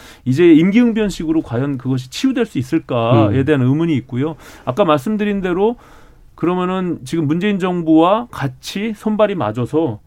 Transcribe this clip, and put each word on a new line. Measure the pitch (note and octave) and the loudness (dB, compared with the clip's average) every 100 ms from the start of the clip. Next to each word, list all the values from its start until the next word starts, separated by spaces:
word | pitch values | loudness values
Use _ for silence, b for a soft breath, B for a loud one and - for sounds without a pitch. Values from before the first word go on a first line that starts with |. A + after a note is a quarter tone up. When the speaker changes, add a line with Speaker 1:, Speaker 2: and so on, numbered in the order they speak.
| B B | B B
Speaker 1:
이제 | - C3 F3 | -4 4 6
임기응변식으로 | D3+ F3 G#3 A#3+ A3 G#3 F3 D#3 D#3+ | 6 6 4 2 2 -2 -4 -4 -2
과연 | D#3 A#2 C#3+ C#3 | -2 -4 -4 -4
그것이 | B2+ C3 B2+ | -4 -4 -6
치유될 | - C4 B3+ A3+ | -4 -2 0 -2
수 | D3 | -4
있을까에 | A#2+ E3 - B2+ A#2 B2 - A#2+ | -4 -4 -2 -2 2 2 2 2
Speaker 2:
음. | C3+ | 0
Speaker 1:
대한 | D3 | 2
의문이 | B2 C#3+ E3+ C#3+ | 2 2 0 -2
있고요. | - A#2+ D3 D#3 B B - | -4 -4 -4 -6 B B -6
아까 | B2+ F#3+ | 0 2
말씀드린 | D3+ - G#3+ G#3 G3+ | 0 0 -2 -2 -2
대로 | F#3 F3 G#3 A#3+ b b b b - - | -2 0 0 -2 b b b b -20 -6
그러면은 | D#3+ F3+ F3+ F#3 F3+ D3+ C3 | -2 -2 -2 -4 -4 -6 -6
지금 | E3 D3 | -4 -2
문재인 | E3 G#3 G3+ | -2 -2 -2
정부와 | F#3 F3+ D#3+ D#3+ E3+ G#3+ A#3+ | -2 -2 2 4 4 2 -2
같이 | - C#3 C3 - G3 A3 G#3 | -8 -8 -8 -10 -6 -6 -6
손발이 | A3 G#3 G#3+ | -4 0 0
맞아서 | G3 G#2+ A2 A#2+ D3+ D#3+ G#2+ | 0 -4 -4 -4 -2 -2 -4